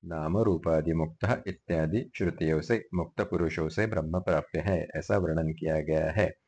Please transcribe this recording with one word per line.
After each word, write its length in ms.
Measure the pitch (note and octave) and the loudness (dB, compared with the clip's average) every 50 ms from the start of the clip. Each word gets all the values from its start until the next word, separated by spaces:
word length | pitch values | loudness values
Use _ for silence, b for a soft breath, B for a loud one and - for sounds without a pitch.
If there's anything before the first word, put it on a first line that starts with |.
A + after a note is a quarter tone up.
| - | -8
नाम 340 | F2 E2 D#2+ D2+ D#2 F2 G#2 | -6 -6 -4 -2 0 2 2
रूपादि 540 | A2+ G#2+ F2+ D#2+ - E2 D#2+ D#2+ D2+ E2 | 4 4 2 2 2 2 2 2 4 2
मुक्तः 500 | D#2+ E2 D#2+ D#2+ D#2+ _ - G2+ B2 - - | 2 0 0 -2 -4 _ -2 -2 -2 -2 -2
इत्यादि 640 | F#2+ F#2 - _ - F2 D#2+ D#2+ D#2 F2 A2+ - - _ | -8 -10 -10 _ -2 0 0 0 0 0 -2 -2 -4 _
श्रुतियों 440 | - G2+ F2 D#2+ - E2 D#2+ D#2+ D#2 | -2 -2 -2 0 0 0 2 2 0
से 240 | D2+ - A#2 A2 - - - | 2 0 0 0 0 -4 -4
मुक्त 260 | F2+ E2+ E2+ _ - | -4 -4 -4 _ -4
पुरुषों 480 | G#2 - G#2 E2 E2+ D#2+ D#2 F2 D#2+ D#2 | -4 -2 0 0 0 0 0 -2 -4 -2
से 180 | D#2 - G#2+ | 0 -2 -2
ब्रह्म 340 | A2+ - - D#2+ D#2 E2 F#2 | 0 0 -2 -2 0 -2 -2
प्राप्य 380 | F2+ - E2+ - D#2 - - F2+ | 0 2 2 0 0 -2 -4 -2
है, 280 | D#2+ G2+ F#2+ E2 D#2+ - - | 0 2 0 0 -2 -4 -6
ऐसा 200 | D#2 D#2+ - G2+ | -8 -2 0 0
वर्णन 360 | G2+ F2+ D#2+ D#2+ D#2+ D#2+ D#2+ | 2 2 2 0 0 0 -2
किया 280 | D#2 D#2+ D#2+ D#2+ D#2 D#2 | -2 -2 -2 0 0 0
गया 300 | D2+ D#2 D#2 D#2 D#2+ D#2+ | 0 0 0 2 2 0
है। 200 | D#2+ G2 G2+ - - _ _ | 2 0 0 0 -2 _ _